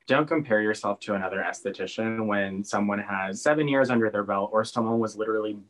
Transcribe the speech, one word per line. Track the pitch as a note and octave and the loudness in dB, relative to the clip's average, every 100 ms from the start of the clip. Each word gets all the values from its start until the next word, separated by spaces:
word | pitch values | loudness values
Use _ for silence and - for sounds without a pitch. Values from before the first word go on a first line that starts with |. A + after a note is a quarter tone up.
| - | 0
don't | C#3 D3+ | 2 2
compare | D#3+ C#3+ G#2+ | 0 2 2
yourself | G#2+ G#2 G#2 G2+ | 2 0 -2 -4
to | - | -2
another | G2 F#2 F#2+ F2 | -2 -2 -2 -4
esthetician | - - G2 F#2 - A2 A2+ G#2+ | -4 -6 -6 -6 -4 -2 -2 0
when | G2+ G2 F#2+ G2+ | 0 0 -2 -2
someone | G#2 G#2 G2+ | 0 0 0
has | G2+ G2 F#2+ G2+ | -2 -4 -4 -2
seven | D3 D3+ D3 | 2 2 4
years | C3+ B2+ | 4 4
under | A#2+ A2 | 4 2
their | G#2 | 0
belt | G2+ G2 G2+ | 0 0 0
or | A2 G#2+ | 0 0
someone | A#2+ A2 A#2 | 0 0 2
was | A2 G#2 | 0 -2
literally | G#2+ A2 G#2+ G2+ | -2 0 -2 -6